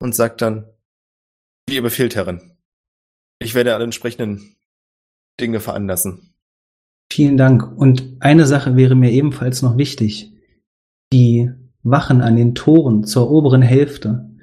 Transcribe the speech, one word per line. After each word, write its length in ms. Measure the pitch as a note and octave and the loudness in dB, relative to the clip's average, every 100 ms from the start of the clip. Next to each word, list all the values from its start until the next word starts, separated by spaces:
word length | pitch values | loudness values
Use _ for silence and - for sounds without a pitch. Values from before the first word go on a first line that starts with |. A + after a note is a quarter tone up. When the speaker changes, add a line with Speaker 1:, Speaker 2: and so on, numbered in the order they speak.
Speaker 1:
und 140 | B2 | -8
sagt 280 | A2+ A2+ - | -4 -4 -4
dann, 240 | A2+ G#2+ G#2+ _ _ _ _ _ _ _ _ _ - | -6 -6 -14 _ _ _ _ _ _ _ _ _ -10
"Wie 80 | C3+ | -6
ihr 60 | |
befehlt, 320 | A#2 B2 A#2+ G#2+ | -6 -4 -4 -4
Herrin. 400 | F2+ F2 _ _ _ _ _ _ _ _ _ - | -8 -10 _ _ _ _ _ _ _ _ _ -16
Ich 160 | A#2 | -6
werde 200 | B2 A#2+ | -2 -2
alle 100 | A2 | -2
entsprechenden 720 | A#2 - A#2+ - A2 G2+ - _ _ _ _ _ _ _ _ - | -6 -8 -10 -8 -8 -10 -14 _ _ _ _ _ _ _ _ -10
Dinge 200 | A#2+ A2+ | -6 -6
veranlassen." 720 | G#2+ G2+ G2 F2+ F#2+ F2 _ _ _ _ _ _ _ _ - | -8 -8 -8 -6 -8 -12 _ _ _ _ _ _ _ _ -10
Speaker 2:
Vielen 240 | - D3 C3+ | -2 0 4
Dank. 400 | C3 B2 - - | 4 4 0 0
Und 380 | C3+ C3 - - | 2 2 -2 -4
eine 240 | C#3 D#3+ C#3+ | 2 4 4
Sache 300 | C#3+ C3+ B2+ | 0 0 2
wäre 200 | C3 C3 | 4 4
mir 140 | B2 | 2
ebenfalls 500 | B2 D3 B2+ B2+ B2+ | 2 -2 -4 -6 -4
noch 160 | B2+ A#2+ | -2 -2
wichtig. 540 | C#3+ - G#2+ - - _ _ _ _ _ _ _ - | -2 -4 -6 -6 -16 _ _ _ _ _ _ _ 0
Die 380 | C3 A#2+ A#2 B2 - _ _ | 2 4 2 -2 -8 _ _
Wachen 380 | A#2 C#3+ - B2+ | -2 -2 2 0
an 160 | A#2 A#2 | 2 2
den 180 | A#2+ | 0
Toren 500 | B2 - D#3+ C#3 G#2+ | 0 2 2 4 0
zur 260 | G#2 B2+ A#2+ | 0 -2 2
oberen 320 | D#3 C#3+ C3 | 2 4 4
Hälfte. 680 | B2 C3 C#3+ - G#2+ B2 - - | 4 4 0 -4 -6 -6 -8 -20